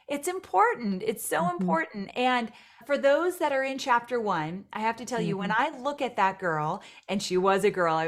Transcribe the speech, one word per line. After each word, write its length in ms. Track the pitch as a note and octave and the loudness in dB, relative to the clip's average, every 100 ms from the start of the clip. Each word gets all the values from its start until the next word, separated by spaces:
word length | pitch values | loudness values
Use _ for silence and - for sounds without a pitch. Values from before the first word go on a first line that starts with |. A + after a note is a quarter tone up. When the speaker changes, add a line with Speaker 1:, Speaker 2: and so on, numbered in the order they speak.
| - | -8
Speaker 1:
it's 180 | C#4+ D#4+ | -6 -4
important. 720 | F4+ - F#4 A4+ A4 A3 F#3 | -6 -2 4 4 2 -2 -2
It's 240 | - A#3 - | -4 -4 -2
so 180 | - | 0
Speaker 2:
Mm-hmm. 180 | F4 F4 | 0 -2
Speaker 1:
important. 500 | F#3 D#4+ D#4+ G#3 G3 - | 0 0 -2 -8 -10 -2
And 360 | B3 B3 A3+ - - - - | 0 0 -2 -10 -20 -20 -2
for 120 | C#4 | 2
those 420 | C4+ D4 F4+ F4+ | 4 4 2 0
that 120 | D4+ | 0
are 120 | C4+ | 0
in 140 | C4+ C4+ | -2 -4
chapter 400 | C4+ A#3+ A#3+ B3 | 0 0 2 -2
one, 460 | G#3 F3 D#3 F3+ - | 0 -2 -2 -8 -10
I 80 | G#3 | -4
have 140 | A3 A3+ | -4 -4
to 80 | B3 | -4
tell 140 | A#3 | -2
you, 160 | E3+ F#3+ | -2 -2
when 140 | G3+ | 0
Speaker 2:
Mm-hmm. 260 | A3 C#4+ C#4 | 0 0 -2
Speaker 1:
I 40 | |
look 200 | C4 C#4+ | -6 -4
at 140 | C4 - | -4 2
that 220 | F#3+ F#3+ | 0 2
girl, 440 | F#3 D#3 D3+ F#3+ - - - | -2 0 0 -2 -8 -20 -6
and 120 | G3 | -4
she 140 | - F3+ | 0 2
was 260 | F#3+ F#3+ G3+ | 4 4 4
a 60 | |
girl, 240 | F#3+ E3+ | 2 2
I, 100 | D#3+ | 2